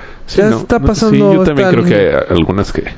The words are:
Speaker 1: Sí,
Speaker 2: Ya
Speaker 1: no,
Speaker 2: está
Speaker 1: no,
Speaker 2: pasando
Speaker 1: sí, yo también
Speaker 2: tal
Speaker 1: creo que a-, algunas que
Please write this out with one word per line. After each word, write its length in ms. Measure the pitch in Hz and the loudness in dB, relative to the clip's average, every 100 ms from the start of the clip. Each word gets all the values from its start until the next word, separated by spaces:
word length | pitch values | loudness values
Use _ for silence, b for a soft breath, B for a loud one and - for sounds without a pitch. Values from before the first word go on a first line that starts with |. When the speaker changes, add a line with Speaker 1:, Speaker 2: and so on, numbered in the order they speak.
| B B - | B B -4
Speaker 1:
Sí, 120 | - | 0
Speaker 2:
Ya 120 | 214 | 0
Speaker 1:
no, 80 | 226 | 0
Speaker 2:
está 200 | - 240 | -2 -2
Speaker 1:
no, 80 | - | 0
Speaker 2:
pasando 440 | 220 220 208 202 | 0 2 2 4
Speaker 1:
sí, 40 | - | 2
yo 60 | |
también 240 | 185 143 185 | 2 2 2
Speaker 2:
tal 160 | - | 2
Speaker 1:
creo 0 | 175 | 2
que 280 | 104 90 69 | 2 2 0
a-, 160 | - | 0
algunas 380 | 87 80 95 98 | 0 0 -2 -4
que 120 | - - | -6 -8